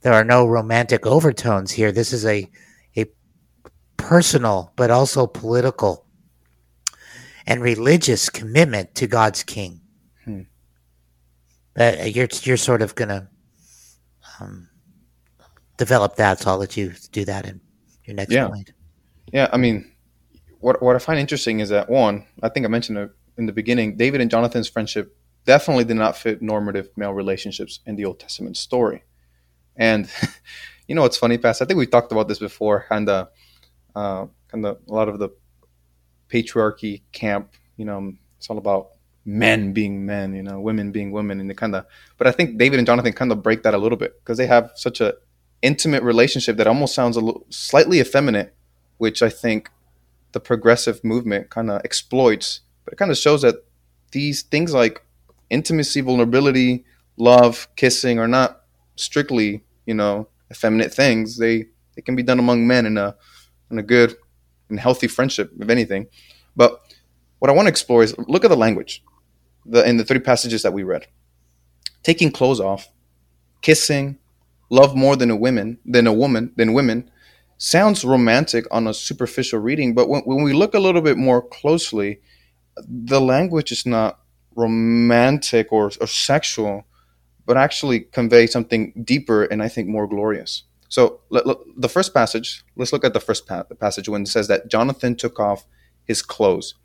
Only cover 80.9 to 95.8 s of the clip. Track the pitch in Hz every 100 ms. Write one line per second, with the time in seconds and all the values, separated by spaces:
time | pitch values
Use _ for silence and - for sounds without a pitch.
80.9 | 175 156 135 131 123 - - 147 165 -
81.9 | 110 101 104 _ _ _ _ _ - -
82.9 | 120 117 135 131 131 180 165 147 117 127
83.9 | 117 110 - _ _ _ - 117 113 113
84.9 | 117 120 117 123 143 - 117 110 110 104
85.9 | - 110 - - 143 - - 107 101 -
86.9 | _ _ _ _ _ - 123 143 - 143
87.9 | 120 - - 117 120 117 123 113 113 107
88.9 | - 113 135 143 110 104 104 107 117 98
89.9 | 107 104 101 107 104 - - _ _ _
90.9 | - 120 - _ 123 127 - - - 127
91.9 | 180 190 139 113 117 117 - _ - 123
92.9 | 143 131 214 - 104 - 90 - - 104
93.9 | 101 98 104 98 117 104 98 107 110 127
94.9 | 135 127 117 120 - 104 101 _ _